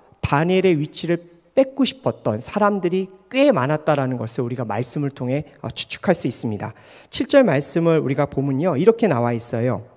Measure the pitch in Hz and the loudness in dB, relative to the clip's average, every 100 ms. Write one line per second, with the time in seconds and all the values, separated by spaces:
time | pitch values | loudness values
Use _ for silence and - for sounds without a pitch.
0 | _ _ - 143 165 185 185 160 151 - | _ _ 0 2 2 2 4 2 -2 -6
1 | 165 170 - - _ - 269 - 269 - | -4 -4 -4 -20 _ 0 0 0 -2 0
2 | - 113 - 107 - 208 208 202 175 185 | -4 -2 -4 -4 -4 0 0 2 -2 -2
3 | 185 - _ 254 285 196 127 151 156 147 | -4 -10 _ 2 2 4 0 0 0 0
4 | 131 127 113 - 120 123 117 107 127 151 | 0 -4 -6 -6 -6 -6 -4 -4 -4 -4
5 | 143 139 123 139 156 - 117 - - - | -6 -6 -4 -4 -6 -12 -10 -8 -8 -4
6 | - 170 143 - 120 107 - - - - | 0 0 0 -4 -4 -6 -8 -12 -20 -20
7 | - - 269 277 240 139 143 175 165 160 | -10 -6 2 4 6 2 0 0 2 2
8 | 135 139 143 - 139 131 180 131 190 226 | 2 0 -2 -2 -2 0 0 2 2 4
9 | 214 127 120 117 - 117 123 110 113 | 2 2 0 -2 -4 -2 -2 -2 -8